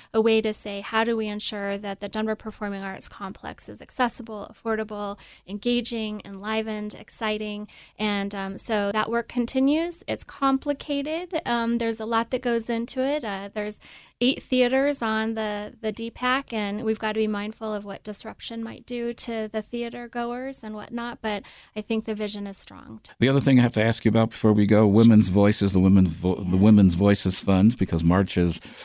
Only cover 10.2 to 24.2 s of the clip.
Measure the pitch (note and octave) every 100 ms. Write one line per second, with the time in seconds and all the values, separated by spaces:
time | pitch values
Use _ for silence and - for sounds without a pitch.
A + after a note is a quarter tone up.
10.2 | - - C#4 C4+ D4 C#4+ - C#4+ C#4+ D#4+
11.2 | F4+ F4+ - A#3+ A#3 A#3 A3+ A3+ A3 A3+
12.2 | A#3 B3 B3 A#3 A#3 A#3 A#3+ C4 C4+ D4
13.2 | A3 G3 G3+ G#3+ G#3 G#3 - - - -
14.2 | B3 - - B3+ B3 C4 C#4+ C#4+ A3+ A3
15.2 | A3 A3 G#3+ G#3 G#3 G#3+ A3 G#3+ A3+ -
16.2 | B3+ C4 - A3+ G3+ G#3 A3 A3 G#3+ G#3+
17.2 | G#3+ G#3 G#3 - A3 G#3 G3+ G3 - G#3
18.2 | A3 G#3 - A3+ A3+ A3+ - A#3+ A#3+ A#3
19.2 | - A3+ G#3+ A3 G#3+ A#3+ A#3 A#3+ A#3 A#3+
20.2 | A#3 A#3+ C4+ C#4 G#3+ G#3+ - A#3+ A#3 A3+
21.2 | A3 G3+ - - - G#3+ G#3 A3 A3 G#3
22.2 | G#3 G#3 G3+ G3 - F#3+ - - - -
23.2 | B2 C#3 A#2+ B2+ A#2+ A2 A2 A2+ A2+ A2+